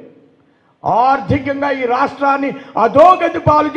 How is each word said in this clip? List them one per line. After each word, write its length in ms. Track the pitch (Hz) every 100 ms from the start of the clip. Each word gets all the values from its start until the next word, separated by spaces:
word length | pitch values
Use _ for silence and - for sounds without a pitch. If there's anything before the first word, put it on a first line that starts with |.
| - - _ _ _ _ _ _
ఆర్థికంగా 840 | - 202 254 269 - 285 269 277 285
ఈ 140 | 269
రాష్ట్రాన్ని 640 | 240 247 277 - 277 277 277 208 - -
అధోగతి 560 | 226 269 349 370 339 339
పాలు 320 | 311 302 302